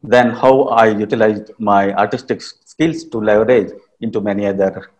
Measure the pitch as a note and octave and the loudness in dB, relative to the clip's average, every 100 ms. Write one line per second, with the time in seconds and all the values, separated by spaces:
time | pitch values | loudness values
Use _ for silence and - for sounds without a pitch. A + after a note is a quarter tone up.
0 | - B2 A#2+ A2+ C3 C3+ C3+ A2+ A2+ G#2 | 2 2 2 2 2 4 2 4 2 2
1 | G#2+ A#2+ A2 G#2 G#2+ - G#2+ G2+ G2 G2 | -4 0 0 0 -8 -8 0 0 0 -2
2 | G#2 B2 - A2 - - _ - D#3+ D#3+ | -2 -4 -6 -8 -8 -20 _ -4 -4 -4
3 | - A2+ G#2+ G#2 A2 B2 F#2+ - _ _ | -8 -6 0 2 4 2 0 -8 _ _
4 | A2+ G#2+ G2+ G2+ G2+ G2 F#2+ F#2+ - _ | -8 -6 -4 -4 -4 0 -2 -4 -18 _